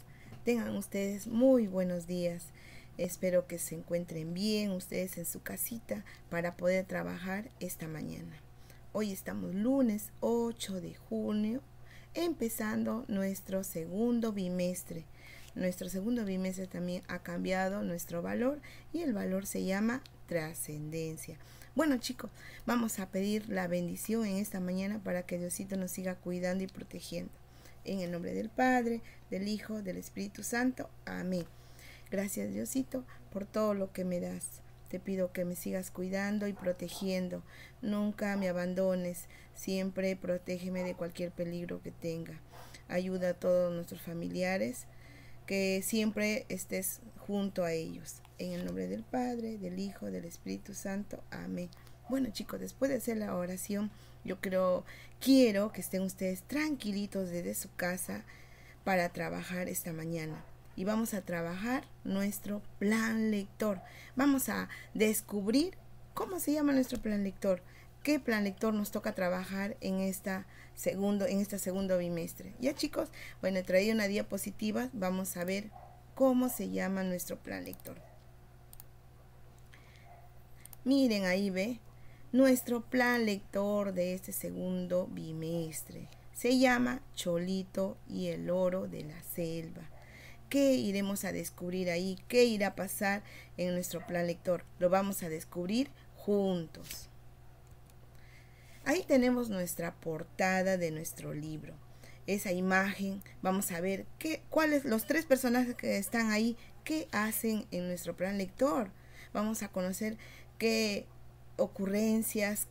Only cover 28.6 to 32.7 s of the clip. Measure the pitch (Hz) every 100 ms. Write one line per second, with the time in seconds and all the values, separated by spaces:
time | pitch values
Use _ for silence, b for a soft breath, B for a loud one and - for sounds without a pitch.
28.6 | 254 254 233 233 B B - 185 202 214
29.6 | - 214 190 180 180 - 196 - 202 240
30.6 | 254 254 - - - 185 180 180 165 B
31.6 | B B B B B 196 202 208 202 202
32.6 | 226